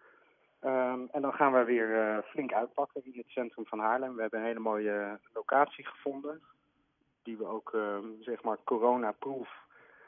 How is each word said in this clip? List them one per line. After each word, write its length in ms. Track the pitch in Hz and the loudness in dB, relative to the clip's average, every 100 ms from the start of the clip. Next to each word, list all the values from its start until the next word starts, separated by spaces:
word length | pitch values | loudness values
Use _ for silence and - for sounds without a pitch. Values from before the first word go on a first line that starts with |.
| - _ _ _ _ _ | -20 _ _ _ _ _
Ehm, 400 | 131 131 127 127 127 | -2 0 0 -2 -4
en 100 | 147 | -2
dan 120 | 139 | -2
gaan 200 | - 143 | 4 6
we 100 | 127 | 6
weer, 360 | 117 120 110 110 | 6 4 4 4
eh, 180 | 107 107 | 4 0
flink 300 | - - 127 | -2 -6 -2
uitpakken 520 | 104 120 - 143 143 131 | 0 0 -2 -4 -4 -12
in 120 | 123 | -14
het 100 | 110 | -8
centrum 360 | - 117 - 107 | -6 -6 -6 -8
van 140 | 107 | -2
Haarlem. 360 | 110 123 131 120 | 0 0 -2 -4
We 60 | |
hebben 180 | 110 113 | -4 -2
een 60 | 113 | -2
hele 140 | 113 | -2
mooie 600 | 110 107 107 104 101 104 _ | 0 0 0 0 -4 -8 _
locatie 520 | 113 - 131 147 - - | -10 2 4 4 0 -14
gevonden, 560 | - 143 139 147 160 _ _ _ _ _ _ _ _ | -8 -6 -6 -8 -10 _ _ _ _ _ _ _ _
die 140 | 117 110 | -10 -6
we 80 | 104 | -4
ook, 280 | 110 - | -4 -2
ehm, 320 | 113 104 101 110 110 | -2 0 -4 -6 -10
zeg 240 | 123 113 | -8 -4
maar, 140 | 113 107 | -2 -2
corona-proof 840 | - 120 120 123 110 - 139 131 - - - - - - | 0 4 4 4 0 -4 -6 -6 -8 -14 -20 -20 -20 -20